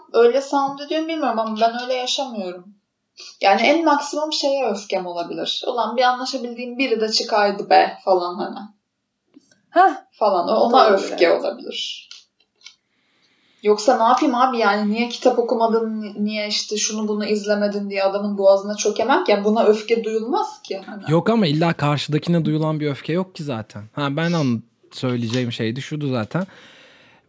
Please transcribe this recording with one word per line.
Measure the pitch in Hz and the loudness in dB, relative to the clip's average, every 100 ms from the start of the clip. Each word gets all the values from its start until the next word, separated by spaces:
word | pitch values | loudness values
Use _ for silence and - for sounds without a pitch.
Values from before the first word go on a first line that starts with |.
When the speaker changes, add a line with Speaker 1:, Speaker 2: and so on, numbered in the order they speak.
| - | -2
Speaker 1:
öyle | 233 240 262 | 4 4 4
sound | 269 277 277 285 | 0 -2 -2 -6
ediyor | 294 320 | -6 -4
mu | 320 | -4
bilmiyorum | 320 262 226 | -4 -2 -2
ama | 220 214 | -4 0
ben | 233 233 | 0 0
öyle | 247 | -4
yaşamıyorum. | 254 247 294 262 220 185 180 190 _ _ _ _ - - - | -4 -2 -4 -6 -6 -8 -10 -18 _ _ _ _ -20 -20 0
Yani | 196 208 | 2 4
en | 233 330 | 4 4
maksimum | 311 285 - 285 311 | 2 2 0 -6 -4
şeye | 302 285 277 240 | -2 0 0 -2
öfkem | 196 - 190 180 | -4 -4 -6 -4
olabilir. | 175 170 165 165 - - | -8 -8 -6 -6 -4 -4
"Ulan | 233 220 233 | -2 -2 2
bir | |
anlaşabildiğim | 247 247 254 262 240 233 247 240 | 2 0 -4 -6 -8 -8 -8 -4
biri | 269 226 | -2 0
de | 214 | 0
çıkaydı | 214 220 214 202 190 - | -2 0 2 2 0 4
be." | 170 - - | 4 4 0
falan | 208 185 180 185 | 0 2 0 -6
hani. | 170 - - _ _ _ _ _ _ - _ _ _ | -8 -10 -16 _ _ _ _ _ _ -20 _ _ _
Speaker 2:
Hah. | 330 381 269 - | 4 4 2 -10
Speaker 1:
Falan. | _ 214 185 175 | _ 0 2 2
O-, | 220 | 2
ona | 233 247 220 | 4 6 6
Speaker 2:
Doğru, | |
Speaker 1:
öfke | 196 - - | 4 0 2
Speaker 2:
evet. | 170 165 | 2 2
Speaker 1:
olabilir. | - - - - - - - - _ _ _ _ - _ _ _ _ _ _ _ _ _ | -2 -6 -10 -10 -10 -12 -18 -20 _ _ _ _ -20 _ _ _ _ _ _ _ _ _
Yoksa | 208 208 - 240 | 0 2 4 4
ne | |
yapayım | 226 247 311 | 4 4 2
abi | 233 262 240 | 2 2 2
yani | 208 208 208 | 2 2 0
niye | 226 240 | 0 -2
kitap | - 254 240 | 0 2 2
okumadın, | 233 226 226 226 220 220 | 0 0 2 2 0 -6
ni-, | 208 208 | -8 -4
niye | 208 214 208 | -4 -2 -4
işte | 208 - 208 | -4 -4 -4
şunu | 214 214 208 | -4 -4 -4
bunu | 208 208 | -2 -2
izlemedin | 208 202 208 208 202 202 | -2 0 0 0 -2 -4
diye | 196 | -2
adamın | 196 202 208 196 | 0 0 -4 2
boğazına | 196 196 202 208 | 4 4 2 -2
çökemem | 214 214 226 320 | -2 0 2 2
ki. | 285 | 2
Yani | 202 | 2
buna | 202 220 | 2 4
öfke | 202 214 - 226 | 4 2 0 0
duyulmaz | 214 220 226 392 427 - | 0 -4 -2 -2 -4 -8
ki. | - 190 - | -12 -12 -10
Hani. | 208 143 | -10 0
Speaker 3:
Yok | 165 170 | 2 2
ama | 226 175 | 2 2
illa | 151 170 | 2 0
karşıdakine | 170 147 147 - 147 170 170 | 0 0 0 -2 -2 0 0
duyulan | 151 151 156 156 | 0 0 -2 -2
bir | 147 | -4
öfke | 135 - | -6 -4
yok | 170 190 | -4 -4
ki | - | -8
zaten. | 143 113 110 107 104 | -8 -8 -8 -14 -12
Ha, | - 143 139 | -6 -4 -2
ben | 165 | 0
an-, | 170 135 113 - _ _ | 0 0 -2 -6 _ _
söyleyeceğim | - 127 123 117 127 120 | -6 -4 -2 -2 -2 -2
şey | 113 110 127 | -4 -4 -6
de | |
şuydu | - 151 143 | -8 -6 -4
zaten. | 123 107 160 196 - - - - _ _ _ | -4 -4 -4 -6 -12 -20 -20 -20 _ _ _